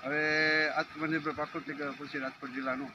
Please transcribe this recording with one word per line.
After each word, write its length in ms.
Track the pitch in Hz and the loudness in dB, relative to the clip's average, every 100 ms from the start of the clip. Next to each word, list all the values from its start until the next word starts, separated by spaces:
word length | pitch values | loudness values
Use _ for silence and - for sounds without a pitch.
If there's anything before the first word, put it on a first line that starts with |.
| 135 | 0
હવે 640 | 151 151 156 156 156 156 | 2 4 6 6 6 4
આત્મનિર્ભર 600 | 151 160 151 156 160 151 | 2 -2 -2 0 2 0
પ્રાકૃતિક 460 | 143 151 165 139 147 | -2 -4 -4 -6 -6
કૃષિ 420 | 143 127 143 143 | -6 -6 -6 -4
રાજકોટ 300 | 135 - 135 | -4 -6 -8
જિલ્લાનું 420 | 127 131 127 135 | -4 -2 -2 -4